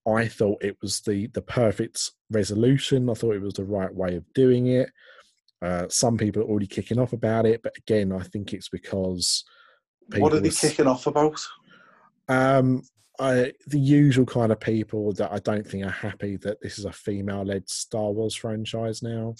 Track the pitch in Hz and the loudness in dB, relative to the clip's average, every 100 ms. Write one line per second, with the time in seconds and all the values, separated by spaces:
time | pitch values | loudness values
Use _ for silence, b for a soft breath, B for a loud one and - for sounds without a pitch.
0 | 113 110 113 - 104 104 101 95 101 - | 0 2 0 0 0 0 -4 -6 -6 -4
1 | - 101 110 - - - 113 98 113 - | -2 -2 -4 -8 -4 0 2 2 -4 -6
2 | - - - 110 101 104 120 135 - 135 | -8 -10 -4 -2 0 2 4 4 2 0
3 | 123 110 117 104 98 92 98 101 92 98 | 0 0 0 -2 -4 -6 -4 -2 -4 -4
4 | 92 87 - - 131 123 127 127 131 b | -4 -4 -4 4 4 6 4 2 0 b
5 | b b b b _ _ 87 87 87 - | b b b b _ _ -4 -4 -2 0
6 | 123 113 104 101 110 104 98 - - 117 | 2 2 0 0 0 -2 -2 -6 -4 -2
7 | 123 113 113 113 113 113 107 - - 107 | -2 -2 0 2 2 2 -4 -8 0 0
8 | 98 92 92 107 101 95 - 90 - 98 | 0 -2 -6 -10 -8 -10 -10 -12 -6 -4
9 | 92 90 85 - b b b b _ _ | -2 -2 -2 -4 b b b b _ _
10 | - 101 156 151 160 - 151 - 139 131 | -6 2 4 4 2 0 0 2 2 2
11 | - 147 156 156 - - b b b b | 0 2 2 0 -10 -16 b b b b
12 | b _ - 131 131 135 131 127 - _ | b _ 0 2 4 4 4 0 -4 _
13 | _ - 131 127 127 - - 147 135 147 | _ -4 0 2 0 -4 -4 0 6 6
14 | 147 127 127 127 113 107 - 110 107 107 | 6 6 2 2 2 2 0 -2 -2 -2
15 | 104 98 101 101 113 107 107 98 98 90 | -2 -2 -4 -4 -2 -4 -4 -6 -6 -6
16 | 107 - 101 95 98 107 107 98 98 - | -8 -8 -8 -6 -6 -8 -10 -10 -10 -8
17 | - 98 101 101 98 98 - - - 113 | -6 -4 -4 -4 -4 -4 -6 -10 -6 -4
18 | 107 104 110 - 117 110 110 113 113 110 | -2 -2 -4 -4 -6 -6 -6 -6 -6 -6
19 | 117 117 113 113 | -8 -6 -8 -10